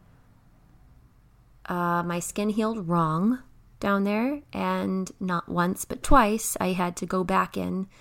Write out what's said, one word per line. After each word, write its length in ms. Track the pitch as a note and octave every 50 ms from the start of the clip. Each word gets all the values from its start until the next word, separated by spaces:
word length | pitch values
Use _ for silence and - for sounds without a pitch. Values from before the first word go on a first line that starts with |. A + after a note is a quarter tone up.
| - - - - - - - - _ - - - - - - - - - - - - - _ - - - _ - _ - - - -
Uh, 360 | - F3+ F3+ F3 F3 F3 F3 E3+
my 160 | F3 E3+ F3
skin 280 | E3+ - - - G#3 G#3+
healed 400 | G#3 A3+ G#3+ A3 A3+ A3+ F3+ E3
wrong 520 | F3 E3+ E3 D#3 D#3 E3 F#3+ A3 B3+ B3+ - - - - - - - -
down 240 | - G3+ G3+ G3 G3
there, 360 | G3+ G#3 G#3+ A#3 C4+ D4 D4 D4 -
and 600 | - G3 F#3+ F#3 F#3 F#3 F#3+ G3 F#3 F#3+ F#3 - - -
not 260 | G3 F#3 F3+ E3+ -
once 380 | - F3+ F3 F3 F3+ F#3+ - -
but 180 | - - -
twice 540 | - - D4 C4+ A3+ G#3 G#3+ A3 - - - -
I 100 | - F#3
had 240 | F#3 F3+ F3+ F3 F3
to 80 | - F#3
go 180 | F3 - F#3
back 360 | F#3 F3 F#3+ F#3 F3+ F3 - F#3+
in 280 | F3+ F3+ F3+ F#3 F#3+ - - -